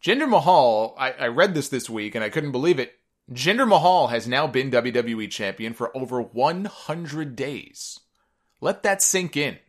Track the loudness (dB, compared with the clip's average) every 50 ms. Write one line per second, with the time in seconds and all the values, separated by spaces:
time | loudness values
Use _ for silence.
0 | 0 0 0 0 2 2 2 4 4 6 6 6 6 6 4 2 0 -2 -4 -4
1 | -4 -4 -4 -4 -4 -4 2 4 4 4 4 -2 -4 -2 -4 -6 -6 -6 -6 -6
2 | -6 -4 -4 -4 -4 -2 -4 -4 -4 -2 -4 0 2 2 2 2 0 -6 _ _
3 | _ _ _ _ _ -16 -12 -4 0 0 2 2 4 6 6 6 6 6 4 4
4 | 2 0 -2 -4 -4 -2 -2 0 0 0 0 -2 -2 2 2 2 2 2 0 0
5 | 0 0 -4 -6 -6 -8 -6 -6 -6 -6 -6 -6 -8 -10 -6 -6 -6 -6 -6 -6
6 | -8 -6 -4 -6 -6 -6 -4 0 0 0 0 -2 -6 -8 -10 -12 -10 -8 -8 -8
7 | -8 -10 -8 -8 -8 -8 -8 -8 -8 -8 -8 -10 -14 -16 _ -18 -16 -16 -16 -18
8 | _ _ _ _ _ _ _ _ _ _ _ _ -4 -4 -4 0 0 0 0 2
9 | 2 2 2 2 0 0 -2 -2 -2 -2 -4 -8 _